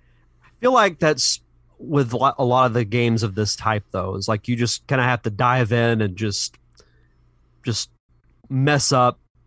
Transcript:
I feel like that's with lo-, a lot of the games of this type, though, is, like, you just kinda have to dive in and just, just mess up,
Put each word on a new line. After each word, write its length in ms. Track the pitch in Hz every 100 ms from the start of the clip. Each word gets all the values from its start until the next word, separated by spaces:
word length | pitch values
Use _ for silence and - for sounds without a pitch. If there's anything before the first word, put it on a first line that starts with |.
| _ _ _ _
I 60 | _ _
feel 140 | 240
like 260 | 254 202 160
that's 400 | 156 135 - - _ _ _ -
with 340 | 123 143 123
lo-, 220 | 117 139 -
a 60 |
lot 220 | 127 123 127
of 80 |
the 100 | 113
games 400 | 107 120 117 113
of 120 | 107 95
this 200 | 104 -
type, 300 | 110 107 -
though, 240 | 95 92 98
is, 120 | 98
like, 220 | 107 -
you 80 | 120
just 280 | 117 - -
kinda 160 | 135
have 180 | 123 120
to 80 | 117
dive 420 | 101 123 127 110
in 300 | 120 117 113
and 160 | 104 90
just, 400 | 107 98 - _ _ _ - _ _ _ _ _ _ _
just 260 | - 110 - _ _ _ _ _ -
mess 420 | 131 139 147 -
up, 280 | 131 123 - _ _